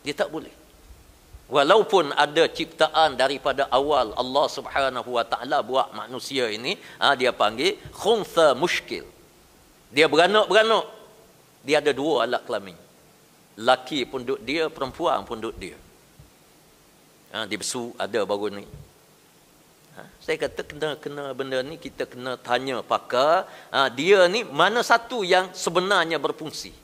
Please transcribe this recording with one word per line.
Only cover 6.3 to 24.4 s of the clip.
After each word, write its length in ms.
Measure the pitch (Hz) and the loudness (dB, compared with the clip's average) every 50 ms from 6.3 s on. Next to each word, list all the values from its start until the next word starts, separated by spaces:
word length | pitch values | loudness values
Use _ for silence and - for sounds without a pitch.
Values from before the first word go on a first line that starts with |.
| 143 131 123 | -4 -4 -2
ini, 320 | 113 107 107 120 151 196 - - - - - | -2 -4 -6 -6 -8 -8 -8 -12 -20 -6 0
ha, 160 | - 131 143 127 | 2 2 2 4
dia 160 | 127 120 113 | 2 0 2
panggil 400 | - 113 104 110 120 147 190 - - - - | 2 0 0 0 0 -2 -2 -2 -4 -12 -18
khuntha 640 | - - - 196 233 220 175 - - 170 160 151 - | -14 -4 0 0 0 0 -2 -2 2 4 6 6 4
muskil. 480 | - 160 175 - - - - 117 82 - - - _ _ _ _ _ _ _ _ _ _ _ _ _ _ _ | 2 0 -2 -2 -4 -6 -8 -10 -10 -10 -14 -20 _ _ _ _ _ _ _ _ _ _ _ _ _ _ _
Dia 160 | 110 139 156 | 2 2 2
beranak-beranak. 800 | 151 143 156 170 185 208 214 202 170 196 220 220 226 226 190 - - - - - - - - _ _ _ _ _ _ _ _ _ | 4 6 4 4 6 4 2 2 4 4 4 4 4 2 0 0 -4 -16 -20 -20 -20 -20 -20 _ _ _ _ _ _ _ _ _
Dia 160 | 131 147 151 | 0 0 2
ada 80 | 143 143 | 2 2
dua 340 | 131 131 139 160 151 120 113 | 0 0 0 0 0 0 0
alat 220 | 123 123 113 - | 0 -2 -6 -4
kelamin. 320 | - 117 104 98 95 85 82 - _ _ _ _ _ _ _ _ _ _ _ _ _ _ 101 | -6 -6 -6 -6 -10 -20 -20 -20 _ _ _ _ _ _ _ _ _ _ _ _ _ _ -2
Laki 480 | 113 123 127 123 - - 156 139 117 - | 2 2 2 2 0 -8 -6 -6 -6 -6
pun 160 | - 131 120 | -8 -10 -6
duk 160 | 147 139 - | -6 -8 -6
dia, 320 | 110 120 143 165 160 151 | -6 -6 -4 -4 -4 -6
perempuan 480 | - - 135 127 - - 165 165 135 107 98 - | -6 -8 -8 -8 -6 -4 -2 -2 -2 -2 -4 -8
pun 80 | 120 | -10
duk 160 | 110 110 113 - - | -8 -8 -10 -10 -10
dia. 160 | 98 85 - - - - _ _ _ _ _ _ - _ _ _ _ _ _ _ _ _ _ _ _ _ _ _ _ _ _ _ _ _ | -14 -14 -14 -18 -20 -20 _ _ _ _ _ _ -20 _ _ _ _ _ _ _ _ _ _ _ _ _ _ _ _ _ _ _ _ _
Ha, 140 | - 107 110 | -10 -10 -8
di 100 | 95 107 98 | -8 -8 -8
Besu 320 | - - - 127 120 120 117 - | -6 -8 -6 -6 -8 -8 -8 -8
ada 240 | 95 98 107 113 98 | -8 -4 -2 -4 -2
baru 240 | 92 104 101 104 104 | -2 -2 -4 -4 -6
ni. 160 | 98 101 98 - - - - - _ _ _ _ _ _ _ _ _ _ _ _ _ _ _ _ _ _ _ _ - | -8 -10 -16 -16 -20 -20 -20 -20 _ _ _ _ _ _ _ _ _ _ _ _ _ _ _ _ _ _ _ _ -20
Ha, 40 | - - - _ _ - | -20 -20 -20 _ _ -6
saya 120 | - 156 156 | -6 -4 -4
kata 200 | 151 131 - - - | -4 -6 -6 -10 -12
kena, 260 | - 151 147 151 156 139 | -12 -8 -6 -6 -6 -6
kena 280 | - - 143 143 147 143 139 131 | -8 -10 -12 -10 -10 -10 -10 -8
benda 240 | 123 135 131 131 127 | -8 -6 -4 -4 -4
ni 160 | 127 143 165 | -4 -6 -10
kita 320 | 156 - 135 - - 135 - | -14 -16 -18 -10 -10 -10 -10
kena 320 | - 123 123 131 123 - | -8 -12 -8 -8 -8 -8
tanya 400 | - 123 123 127 131 135 131 110 | -2 0 0 0 0 -2 -6 -6
pakar. 640 | - - 117 104 - - - 101 135 151 165 185 - - - - - - | -2 0 -2 -2 0 0 2 2 4 4 4 2 0 -4 -16 -20 -16 -4
Ha, 240 | - 127 139 127 | 0 2 2 2
dia 320 | 117 127 151 185 202 196 180 175 | 0 -2 4 6 6 6 6 4
ni 100 | 190 240 | 4 -2